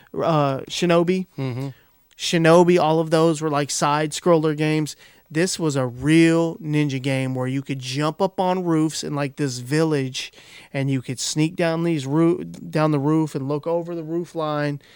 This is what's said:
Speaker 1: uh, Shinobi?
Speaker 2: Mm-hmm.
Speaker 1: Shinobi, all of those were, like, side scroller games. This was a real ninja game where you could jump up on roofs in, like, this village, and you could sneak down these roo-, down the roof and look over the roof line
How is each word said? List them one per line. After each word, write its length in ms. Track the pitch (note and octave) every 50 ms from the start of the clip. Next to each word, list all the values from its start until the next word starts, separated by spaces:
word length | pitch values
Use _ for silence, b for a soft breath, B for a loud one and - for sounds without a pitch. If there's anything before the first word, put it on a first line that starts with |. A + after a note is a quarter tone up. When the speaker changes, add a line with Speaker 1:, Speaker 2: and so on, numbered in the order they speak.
| B B - -
Speaker 1:
uh, 440 | - - E3 D3+ D3 C#3 C3+ C3
Shinobi? 640 | - - - - F3+ F3 E3+ E3+ F3 E3+ F#3 F#3 F#3 - _ -
Speaker 2:
Mm-hmm. 300 | C3+ C3 B2 B2+ C3+ C#3 C3 b b b b _ _ _ _ -
Speaker 1:
Shinobi, 640 | - - - E3 E3 D#3+ E3 F3 F3+ E3+ F3+ F3
all 180 | D3+ D#3 D#3+ D#3+
of 120 | E3 D#3+
those 300 | D#3+ D#3+ D#3+ E3 D#3+ D3
were, 80 | D3+ D#3+
like, 180 | D3 C#3+ D3 C3+
side 420 | - - E3+ D3 D3 D3+ D#3 D#3
scroller 440 | D3 - - F#3 E3+ D#3+ D3+ D#3+ D3+ D3
games. 380 | D#3 D3+ D#3 D#3 D#3 C#3+ - b b b b b b b
This 260 | D3+ D#3 F3 F#3+ - -
was 180 | E3+ D#3 C#3
a 120 | C#3 C3 B2
real 680 | A#2+ B2 C3 D3 D#3 E3 E3 E3 E3 E3 E3 E3 E3 -
ninja 440 | D#3 D3+ D3+ D3+ D3+ D3 C3+ C3+
game 320 | B2+ C#3 C3+ C3 C3 B2+ C3
where 140 | B2+ B2+ B2+
you 160 | C3 C#3 C#3
could 160 | - C#3 C3+
jump 420 | B2+ B2+ B2+ C#3+ D3+ D#3 D#3 -
up 180 | G3 F#3 - -
on 240 | F#3+ F3+ F3+ F#3 F3+
roofs 400 | F3 E3 D#3 D#3 D#3+ D3+ - -
in, 120 | D#3 D3+
like, 220 | C#3+ C#3+ C#3 C3+ -
this 200 | D3+ C#3 B2 B2
village, 760 | B2 B2 C#3+ D#3 E3 D#3+ D#3 C#3+ C3+ C3 C3 - - - B B B B B B B B
and 200 | - C#3 C3+ C#3
you 100 | C3+ C3
could 180 | A#2+ - C3 -
sneak 360 | - - - D#3 D#3 D#3+ D#3+
down 280 | - F3 E3 E3 E3 E3
these 220 | E3+ E3 D3+ C3
roo-, 380 | C3+ C#3+ D#3+ E3 E3 E3+ - -
down 480 | - E3+ - - E3+ E3 D#3+ D3+ D#3
the 80 | D3+ C#3+
roof 340 | C3+ D3 D#3 D#3+ D#3 D3 -
and 140 | D3+ C3+ C3+
look 180 | D3 D3+ -
over 300 | E3 E3 F3 E3+ E3+ F3
the 80 | E3+ D#3
roof 320 | D#3 E3 E3+ F3 - -
line 440 | E3 D#3 D3+ D3+ D3 D3 D3 C#3+ C#3+ b b b